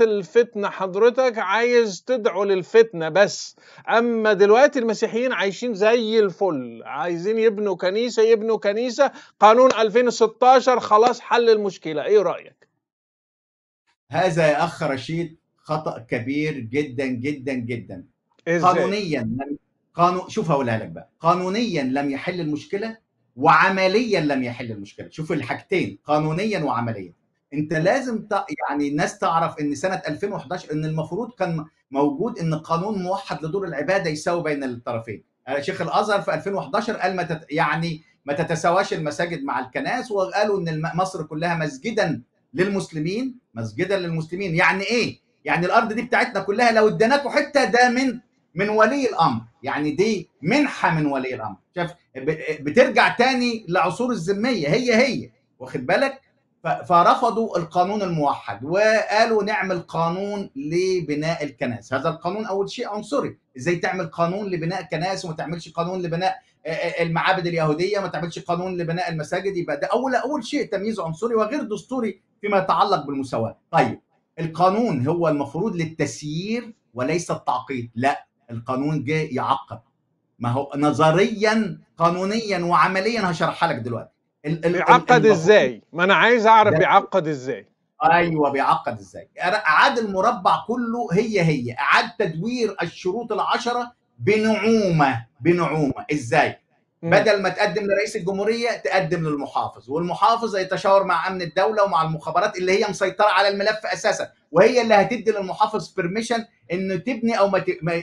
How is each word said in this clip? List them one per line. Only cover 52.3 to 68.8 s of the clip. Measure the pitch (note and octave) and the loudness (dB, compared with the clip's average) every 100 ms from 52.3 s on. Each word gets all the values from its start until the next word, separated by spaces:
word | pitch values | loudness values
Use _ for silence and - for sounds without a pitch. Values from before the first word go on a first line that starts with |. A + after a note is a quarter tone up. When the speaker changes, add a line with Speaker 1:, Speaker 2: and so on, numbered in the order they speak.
| D#3 C3+ D3+ | -4 -4 -6
Speaker 2:
بترجع | C#3 A3+ C#4 A3+ G#3 | 0 4 4 4 2
تاني | F3+ B3 B3+ A#3+ A3+ D#3+ | 4 2 2 -2 -4 -2
لعصور | F3+ E3+ F3 B3 | 0 0 0 -4
الذمية، | G#3+ E3 G3 A#3+ A3 C#3+ | -2 -2 -2 0 -2 0
هي | G#3+ B3 A3 | 0 2 2
هي، | C4+ D#3 - _ _ - | 2 -2 -10 _ _ -20
واخد | B2+ C#3 B2+ | -10 -8 -2
بالك؟ | G#3 C4+ - _ _ _ _ | 0 0 -4 _ _ _ _
ف-، | D#3+ - - | -6 -4 2
فرفضوا | F3 G3+ B3+ A#3 A3 A3+ F3 | 4 6 4 2 0 -2 -2
القانون | D#3+ F3+ F3+ G#3+ | -2 0 0 0
الموحد | F#3 D#3+ C#3+ - - G2+ | -2 0 0 -2 -6 -10
وقالوا: | C3+ F#3 A3 A3 - G#3 A#3 A3 | -2 2 4 4 2 2 2 2
"نعمل | G3 G3+ F#3+ F3+ | 0 -2 -2 -4
قانون | - E3 E3 F#3 G3+ G3+ F#3+ C3+ | -4 -2 -2 -2 -6 -6 -8 -10
لبناء | D3 F3 F#3+ F#3 D3 D3 D#3 E3 | -4 -2 0 -2 -2 -4 -4 -4
الكنائس". | D3 A#2+ B2+ G#2+ - | -6 -6 -6 -6 -6
هذا | C3 E3 | -4 -2
القانون | D#3+ F3 G#3 G3+ | -4 -6 -6 -4
أول | G3 G3 | -4 -4
شيء | - A3+ | -6 -8
عنصري. | G#3 A3 C#4 D3 - _ B2+ | -8 -4 -4 -4 -8 _ -8
إزاي | D3 F3 | -4 -2
تعمل | F#3+ F#3 D#3+ | -2 -4 -6
قانون | - E3+ G3 G3+ | -2 -2 -2 -6
لبناء | F3 D#3+ F#3+ | -6 -4 -6
كنائس | E3 D#3+ F#3 F#3+ | -6 -6 -4 -6
وما | F3 | -8
تعملش | D#3 C#3+ E3 D#3+ | -10 -8 -10 -10
قانون | E3+ F3 F#3 | -6 -4 -4
لبناء، | F3 E3 F#3 F#3+ _ _ D3+ | -4 -2 -2 -4 _ _ -8
آه، | |
آه، | D#3+ E3+ D#3+ | -4 -4 -2
المعابد | E3 E3 D#3+ F#3+ F3 | -2 0 0 0 0
اليهودية، | E3 D#3 D3+ F#3+ G3+ | 0 0 0 0 -2
ما | F#3 | -2
تعملش | D#3 E3+ E3+ | -6 -8 -8
قانون | - F3 F#3 | -4 -4 -4
لبناء | F3+ | -4